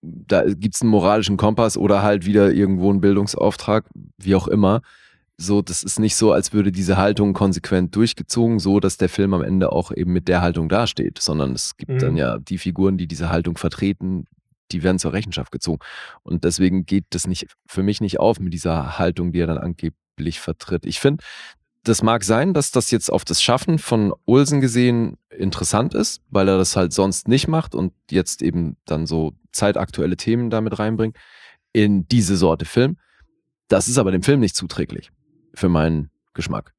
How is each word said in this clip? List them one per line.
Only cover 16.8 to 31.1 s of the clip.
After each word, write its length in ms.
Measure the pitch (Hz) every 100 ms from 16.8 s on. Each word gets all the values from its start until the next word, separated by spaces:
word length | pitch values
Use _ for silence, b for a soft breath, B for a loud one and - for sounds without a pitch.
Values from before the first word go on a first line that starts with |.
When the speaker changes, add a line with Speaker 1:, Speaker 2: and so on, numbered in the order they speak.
| 87
Speaker 1:
geht 200 | 98 -
das 180 | 90 -
nicht, 200 | 92 - _ _
für 160 | -
mich 160 | 98 104
nicht 180 | 104 -
auf 180 | 101 -
mit 140 | 92
dieser 460 | 80 85 82 67 -
Haltung, 320 | 85 85 87
die 60 | 85
er 80 | 85
dann 100 | 80
angeblich 840 | 87 85 82 - _ - 73 82
vertritt. 460 | - 78 - 87 -
Ich 140 | -
find, 200 | 139 151 B B B B _ _
das 200 | - 113
mag 200 | 113 117 95
sein, 280 | 113 165
dass 180 | 165 139
das 200 | 131 -
jetzt 180 | 113 -
auf 140 | 95
das 180 | - -
Schaffen 380 | - 123 - 160
von 340 | - 117 101 - -
Olsen 340 | 123 139 147
gesehen 580 | 131 117 123 120 113 - _
interessant 640 | - 95 - 87 104 123
ist, 280 | - 220 - _
weil 200 | 104 95
er 80 | 95
das 180 | 92 -
halt 160 | 90
sonst 380 | - 98 95 -
nicht 180 | 127 151
macht 260 | 160 160
und 200 | - 90 _ _
jetzt 300 | - - -
eben 340 | - 87 82 - -
dann 200 | 80 80
so 240 | 80 78 - _
zeitaktuelle 640 | - 101 101 98 - 80 87
Themen 320 | - 113 120
damit 280 | 113 110 -
reinbringt 380 | 107 110 110